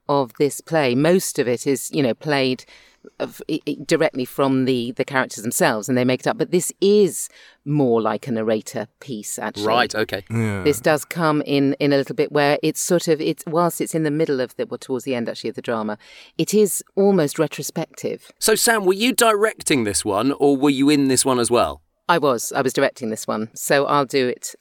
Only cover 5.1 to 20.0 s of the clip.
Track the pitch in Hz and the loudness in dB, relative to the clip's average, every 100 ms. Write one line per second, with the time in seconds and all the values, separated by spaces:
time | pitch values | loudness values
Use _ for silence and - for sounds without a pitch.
5.1 | 135 117 - 107 - 165 110 101 123 127 | -2 -4 -6 -6 0 2 0 0 0 2
6.1 | 127 147 113 - 175 - - 196 208 185 | 0 -2 -2 0 -2 -2 0 4 4 4
7.1 | - - - - _ 143 147 131 117 107 | 0 -10 -14 -20 _ -2 2 4 2 2
8.1 | 107 - 113 110 110 - 117 104 - - | -2 -4 -4 0 -2 -4 -10 -10 -12 -12
9.1 | 110 104 - 110 101 107 117 113 107 110 | -12 -10 -8 -8 -4 0 2 0 -2 -4
10.1 | 101 - 113 110 101 117 143 170 151 - | -6 -4 -2 -2 0 0 0 2 0 -2
11.1 | 175 160 151 - 143 139 139 143 139 135 | -2 0 0 0 2 2 2 2 0 0
12.1 | 147 147 147 143 147 156 - - 175 - | -2 0 2 2 2 0 -2 0 0 2
13.1 | 151 156 151 - 160 175 - - 160 156 | 0 0 -4 -2 0 0 -2 -4 -2 0
14.1 | 151 160 131 123 - 117 123 - 127 135 | 0 0 -2 -4 -6 -8 -8 -6 -6 -4
15.1 | 120 113 110 117 107 - 113 107 104 - | -4 -4 -6 -8 -8 -4 -4 -4 -8 -12
16.1 | - - - 160 208 208 - - - 202 | -20 -10 -6 0 4 4 0 -6 0 2
17.1 | 190 143 - 151 - 139 170 160 - 113 | 4 2 0 -4 -4 -8 -8 -8 -8 -8
18.1 | - - - - - 247 220 185 196 240 | -8 -14 -4 0 2 2 2 2 2 2
19.1 | - 226 208 220 - - 139 104 98 | 4 4 4 0 0 0 0 0 -2